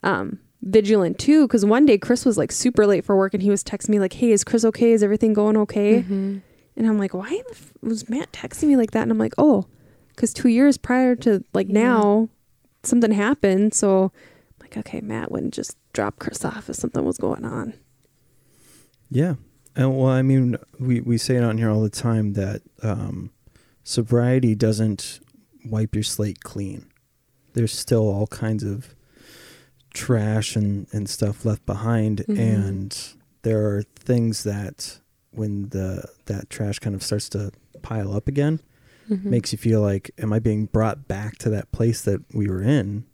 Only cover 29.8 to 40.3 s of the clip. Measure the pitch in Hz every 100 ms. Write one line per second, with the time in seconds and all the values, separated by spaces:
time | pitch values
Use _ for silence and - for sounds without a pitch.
29.8 | _ - - 120 107 110 104 110 104 101
30.8 | - 107 98 - 104 104 113 107 - 101
31.8 | 113 113 107 104 - 104 - 98 98 98
32.8 | 95 - - - _ _ 113 110 107 101
33.8 | 104 - - 123 113 107 104 101 98 -
34.8 | - - _ _ _ - 107 101 101 95
35.8 | 95 92 87 _ - 98 - - 104 101
36.8 | 113 98 - 104 - 101 101 - _ -
37.8 | - 110 98 101 - 139 143 156 _ _
38.8 | _ _ - 202 196 120 - 107 113 110
39.8 | 104 98 - - 110